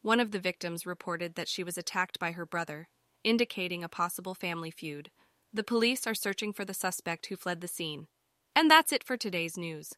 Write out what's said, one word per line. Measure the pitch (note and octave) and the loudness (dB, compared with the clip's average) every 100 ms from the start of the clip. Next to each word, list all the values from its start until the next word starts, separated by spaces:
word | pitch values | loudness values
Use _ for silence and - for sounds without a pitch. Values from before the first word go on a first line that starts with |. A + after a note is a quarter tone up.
One | G#3+ A#3 | 4 4
of | A#3 | 4
the | G3+ | 0
victims | F3+ F3+ F3 E3+ F3+ | -2 -2 -6 -6 -6
reported | F3 - E3+ F3 | -6 -4 -4 -4
that | E3+ E3 | -6 -6
she | - | -4
was | F3 F3+ | -4 -6
attacked | E3+ F#3+ F#3 - | -4 -2 -2 -2
by | E3+ | -4
her | E3+ E3 | -4 -4
brother, | F3 E3 D3+ F3 _ _ _ | -4 -4 -8 -12 _ _ _
indicating | A3 A3+ A#3+ - F3+ F3 | 0 2 2 -2 -4 -4
a | E3+ | -6
possible | - F3 - F#3 F#3 | -2 -2 -2 -8 -6
family | F3+ E3+ D#3+ | -4 -4 -6
feud. | - D#3+ D3 D3+ _ _ _ _ | -8 -8 -8 -12 _ _ _ _
The | G#3+ | -6
police | G#3 A#3 A#3 B3+ - | 0 4 4 2 -2
are | |
searching | A3 G3+ G3 G#3 | -2 -2 -2 -4
for | G3+ | -4
the | F#3+ F#3+ | -6 -2
suspect | F#3+ - - E3 - | -2 -2 -4 -6 -6
who | F#3+ | -6
fled | F#3 F3 | -4 -4
the | F3 | -6
scene. | - D#3+ D3+ D#3 _ _ _ _ - | -6 -6 -6 -12 _ _ _ _ 4
And | D#4 | 10
that's | D#4 D#4+ | 10 8
it | C#4+ | 0
for | - B3+ | 0 -2
today's | G#3+ F3 E3 F3 | 0 0 -2 -2
news. | E3+ D#3 D#3 | -6 -6 -10